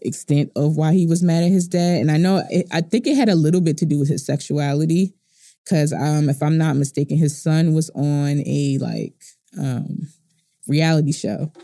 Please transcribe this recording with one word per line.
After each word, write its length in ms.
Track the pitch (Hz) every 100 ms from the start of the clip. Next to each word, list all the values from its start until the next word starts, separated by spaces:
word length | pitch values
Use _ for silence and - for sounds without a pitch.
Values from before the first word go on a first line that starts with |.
extent 500 | - 143 - 147 143 -
of 220 | 147 151
why 160 | 156
he 120 | 185 165
was 160 | 170
mad 220 | 180 165
at 80 | 170
his 160 | 190 175
dad. 340 | 180 175 175
And 80 | 151
I 80 | 151
know, 260 | 180 190 -
it, 160 | 180 -
I 100 | 170
think 260 | 165 220 240
it 80 | 285
had 140 | 233
a 60 | 175
little 260 | 156 180
bit 160 | 165 151
to 60 | 160
do 140 | 147
with 100 | 139
his 160 | 170 -
sexuality, 880 | 139 - 147 143 143 160 165 190 - _ _ - _ -
'cause, 260 | 165 151
um, 360 | - 147 151 147
if 120 | 139
I'm 160 | 151 160
not 180 | 160 139
mistaken, 420 | 139 - 143 151
his 220 | 151 147
son 340 | 160 156 165
was 160 | 156 156
on 500 | - 147 147 143 143 -
a, 320 | 143 143 135
like, 360 | - - - - - _ _ -
um, 500 | 135 123 - - 147 - _ _ _ _ -
reality 460 | 147 160 160 151
show, 400 | - - 104 156 -